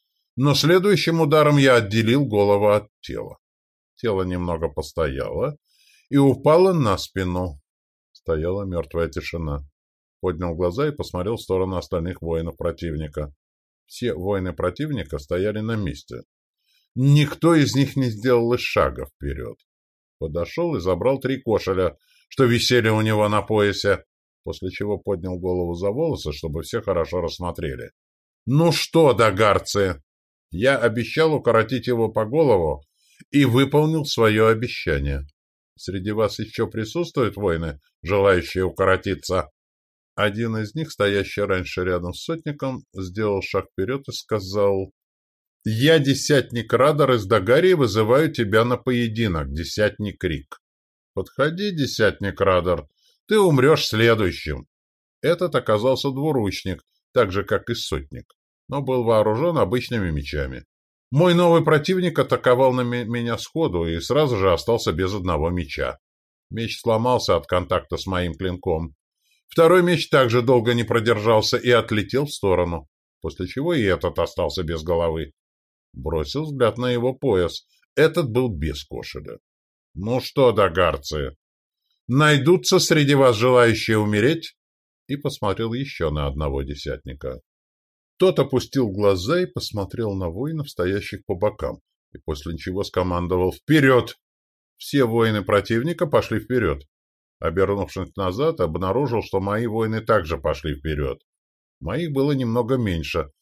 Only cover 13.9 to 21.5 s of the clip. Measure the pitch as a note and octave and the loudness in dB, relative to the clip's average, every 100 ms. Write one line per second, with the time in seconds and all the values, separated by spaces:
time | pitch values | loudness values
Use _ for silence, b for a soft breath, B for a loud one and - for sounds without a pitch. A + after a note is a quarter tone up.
13.9 | - A#2+ - F#2 G2 F#2 - F2+ - D#3 | -8 -6 -4 -4 -2 -4 -4 -4 -4 -6
14.9 | C3+ D2+ D2+ - F2 G#2 G#2+ A2 A2+ F2+ | -6 -6 -10 -4 -2 -2 -2 -4 -4 -4
15.9 | - - B1 - _ _ _ _ _ _ | -6 -12 -16 -16 _ _ _ _ _ _
16.9 | B2 C3+ D3 C#3+ - E3 E3 B2+ B2+ C#3 | 0 4 4 4 2 4 4 4 2 0
17.9 | C#3 B2+ G#2+ B2+ A#2+ A#2 A#2+ - G#2 C#2 | 0 -4 -2 2 2 2 0 0 0 0
18.9 | B1 A#1+ _ C#2 C2 A#1 - _ _ _ | -2 -12 _ -10 -8 -10 -14 _ _ _
19.9 | _ _ _ D#2+ D#2+ E2+ - F3 A#2+ F2 | _ _ _ -8 -6 -6 -4 -2 -2 0
20.9 | E2+ A2+ C3+ C3 C3 - | 0 0 0 -2 -4 -2